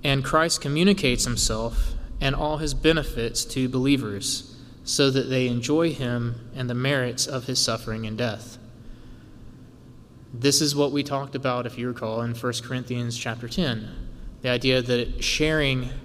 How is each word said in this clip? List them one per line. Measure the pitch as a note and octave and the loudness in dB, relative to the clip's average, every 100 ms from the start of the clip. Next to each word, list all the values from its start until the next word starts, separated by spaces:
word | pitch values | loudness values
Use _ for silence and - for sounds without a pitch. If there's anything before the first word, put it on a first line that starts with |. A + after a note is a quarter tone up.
And | D3 C#3 | 2 0
Christ | C3+ D#3 E3 - | 2 2 2 0
communicates | C#3+ D3 F#3 G3 C#3 B2 C3 | 0 4 6 6 4 2 0
himself | A#2 - A2 A2+ - - - - - | 2 0 0 0 0 0 0 -6 -2
and | C#3 C3+ | 0 0
all | D3+ D3+ | 0 0
his | D#3 | -2
benefits | C3+ D#3 D#3+ C#3 - A#2 A2 - | 4 6 6 2 -2 -2 -2 -4
to | C3+ B2+ | 0 0
believers, | C3 C3 C#3 A2 G2+ - - - - - - | 2 4 4 2 -4 -4 -4 -6 -18 -18 -16
so | - - C#3 | -4 2 4
that | C3+ B2+ | 4 2
they | C3 B2+ | 2 2
enjoy | A#2+ A#2 D3+ E3 | 0 2 4 4
him | C#3 B2+ A#2+ A#2+ A#2 - C3 | 0 -2 0 -2 -4 -8 -6
and | B2+ | -4
the | B2 | 0
merits | C3+ C#3+ B2 A#2 - | 2 2 0 -2 -2
of | C3+ B2 | -2 -2
his | B2 | 0
suffering | - A2+ - A2 A2 | 0 0 -2 -6 -4
and | A2 | -2
death. | A#2+ G#2 - - - - - - - - - - - - - - - - - - - | -2 -2 -10 -16 -18 -18 -16 -16 -16 -18 -18 -18 -18 -18 -20 -20 -20 -20 -20 -20 -16
This | B2 C3+ C#3 | 0 2 4
is | D3+ C#3+ | 2 2
what | C#3+ | 2
we | C#3+ | 2
talked | C3+ C#3 C#3 C#3 | 0 -4 -4 -4
about, | C3 B2 B2 | -2 -2 -4
if | A#2+ | -4
you | A#2+ | -6
recall, | A#2+ A2 A2+ | -4 -4 -2
in | A#2 | -2
First | A#2 B2+ A#2 | -2 -2 -4
Corinthians | - B2+ B2 B2 A#2+ A#2 | -4 -6 -4 -4 -2 -4
chapter | - A2+ A#2+ | -4 -6 -4
ten, | - E3 A2 G#2+ - - - - - | 0 0 0 -6 -8 -10 -10 -12 -6
the | B2+ | 0
idea | B2 C3 B2+ | 2 4 4
that | A#2+ B2 A#2 - | 4 0 0 -2
sharing | - - D#3 D#3 C#3 C3 B2+ C3 | -2 2 2 4 2 2 -2 -6